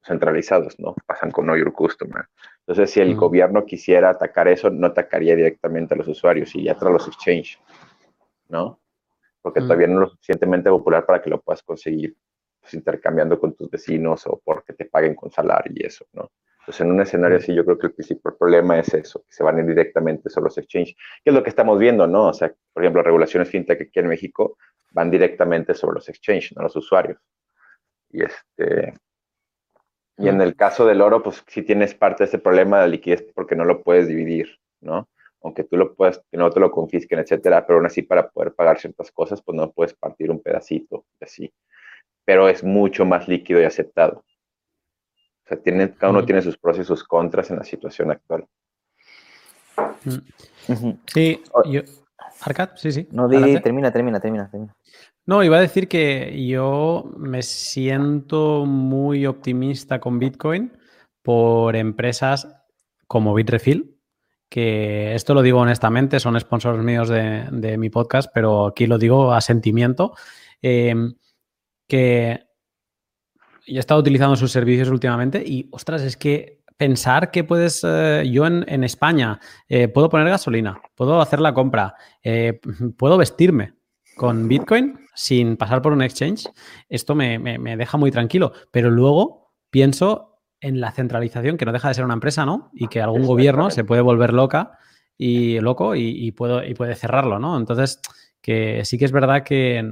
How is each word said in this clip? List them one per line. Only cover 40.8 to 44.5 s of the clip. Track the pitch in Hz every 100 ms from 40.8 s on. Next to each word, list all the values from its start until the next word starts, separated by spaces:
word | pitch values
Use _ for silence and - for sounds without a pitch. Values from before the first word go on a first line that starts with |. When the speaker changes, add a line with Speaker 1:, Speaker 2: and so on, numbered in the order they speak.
| - - - _
Speaker 1:
y |
así. | - - - _ _ _ - - _ _ -
Pero | 95 95
es | 90
mucho | 92 101 101 - 92
más | 87 90
líquido | 90 - 87
y |
aceptado. | 80 - 80 - 82 - _ _ _